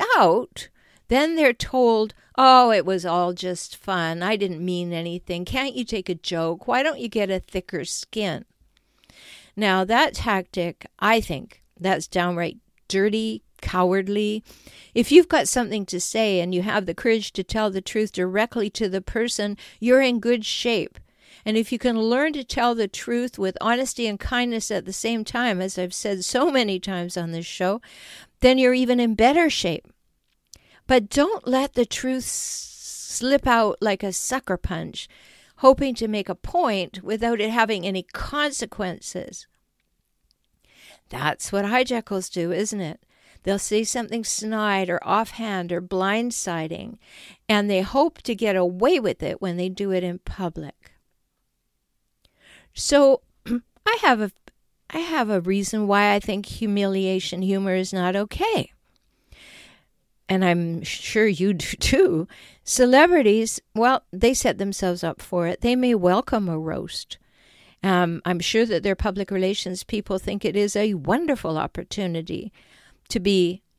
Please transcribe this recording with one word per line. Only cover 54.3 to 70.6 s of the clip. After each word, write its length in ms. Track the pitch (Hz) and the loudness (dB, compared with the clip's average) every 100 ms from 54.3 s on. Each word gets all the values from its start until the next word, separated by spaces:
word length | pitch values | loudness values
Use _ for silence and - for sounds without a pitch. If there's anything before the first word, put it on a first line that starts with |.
| - _ _ _ _ - | -6 _ _ _ _ -12
I 80 | 320 | -8
have 300 | 339 311 220 | -4 -2 0
a 120 | 196 | 0
reason 460 | 175 196 196 214 208 | 0 -2 -2 -2 0
why 260 | 202 208 | 2 4
I 60 | 208 | 2
think 260 | - 202 202 | 0 -6 -6
humiliation 960 | - 214 202 196 190 190 190 - 180 | -6 -4 0 0 0 -2 -2 -4 -4
humor 340 | 190 196 196 185 | -2 0 0 -2
is 160 | 185 | -2
not 240 | 190 180 196 | -2 -2 -2
okay. 560 | 214 - 415 427 - _ _ _ _ _ _ - - - - _ _ _ _ _ - | -4 -2 -2 -2 -4 _ _ _ _ _ _ -20 -20 -20 -20 _ _ _ _ _ -2
And 160 | 190 185 | 2 2
I'm 360 | 175 170 165 | 2 0 -4
sure 440 | 170 - - 220 220 | -8 -10 -4 2 2
you 260 | 165 190 | 2 0
do 220 | 175 - - | 0 -4 -4
too. 500 | - 269 381 160 175 - - _ | 0 4 4 2 -4 -12 -20 _
Celebrities, 960 | - - 247 262 339 359 214 220 226 - - 220 | -4 2 6 8 8 6 6 4 2 -4 -8 0
well, 280 | 240 262 - | 2 2 -2
they 200 | 185 233 | 0 2
set 260 | 262 240 - | 2 0 0
themselves 440 | 196 196 190 175 | -2 -2 -2 -2
up 180 | 165 - | -4 -8
for 260 | - 180 170 | -4 -2 -2
it. 120 | - | 0
They 160 | 240 254 | 0 2
may 180 | 247 | 2
welcome 540 | 226 180 190 - 220 190 | 4 4 4 2 -2 -2
a 100 | 160 | -4
roast. 600 | 160 160 165 - - - _ _ _ _ _ _ | -4 -6 -8 -12 -14 -18 _ _ _ _ _ _
Um, 380 | 196 180 175 170 - | 0 2 2 0 -4
I'm 140 | 175 | -2
sure 260 | 180 220 233 | 0 2 2
that 180 | 175 | 2
their 120 | 202 190 | 0 0
public 360 | 214 190 190 | -2 -2 -4
relations 520 | 196 185 202 - 185 | -2 -2 -2 -6 -8
people 360 | - 208 - 190 | -6 -6 -4 -4
think 260 | - 196 202 | -4 -4 -2
it 100 | |
is 200 | 196 | 0